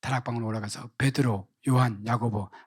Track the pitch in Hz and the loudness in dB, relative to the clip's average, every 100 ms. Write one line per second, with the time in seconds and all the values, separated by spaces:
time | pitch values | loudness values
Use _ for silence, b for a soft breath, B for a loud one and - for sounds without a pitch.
0 | - 131 123 117 110 110 107 - 120 - | -4 -4 -2 -4 -4 -4 -6 -10 -12 0
1 | 135 135 123 101 95 _ - 127 123 104 | 0 2 2 0 -4 _ 2 4 4 0
2 | 107 117 117 101 95 b | -2 0 0 -2 -4 b